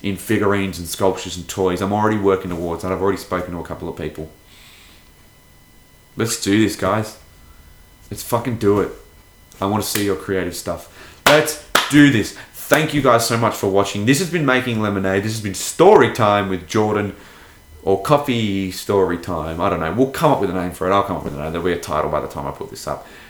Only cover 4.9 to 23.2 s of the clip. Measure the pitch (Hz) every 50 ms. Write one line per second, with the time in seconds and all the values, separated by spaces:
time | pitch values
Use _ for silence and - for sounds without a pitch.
4.9 | - - - - 988 988 988 988 _ _ _ - - _ _ _ _ - - _
5.9 | _ - _ _ - - 110 113 - - - 98 101 107 110 98 - - 98 92
6.9 | 101 110 107 - - - - - - - - - - - - - - - - -
7.9 | - - - - - - - - - 113 - 131 117 110 107 101 101 101 90 -
8.9 | - - - - - - - _ _ _ - - - - 95 98 104 107 95 -
9.9 | - 107 101 101 95 92 - - 98 95 87 87 85 - - 92 87 82 - -
10.9 | - - - - - - - - 147 151 151 156 - - - - - - - -
11.9 | 143 147 147 143 123 110 95 - - - - - - - - - 139 147 156 -
12.9 | 147 147 131 131 117 117 113 - 120 117 117 107 101 - - 101 95 98 98 -
13.9 | - 101 104 117 139 143 190 160 160 180 151 135 127 127 123 127 117 107 107 104
14.9 | 101 98 95 95 95 101 101 110 110 113 104 104 92 - - - - - 160 196
15.9 | 220 175 123 110 - - 113 104 104 101 98 95 95 90 82 - - 110 107 104
16.9 | 104 101 104 101 90 - - - - - - - - - - - - - - -
17.9 | 98 - - - 151 143 - - 123 117 110 104 98 98 98 92 92 - - -
18.9 | 104 98 95 87 87 87 - - 87 80 78 80 80 82 87 98 92 82 82 80
19.9 | 87 113 131 131 - - 170 151 139 - 101 92 87 92 87 87 85 - - 92
20.9 | 98 101 95 - 92 78 69 - 71 71 76 78 80 85 85 92 85 71 - -
21.9 | 78 76 71 73 76 76 73 76 - 80 71 69 71 - - - - - - 76
22.9 | 71 - - - - -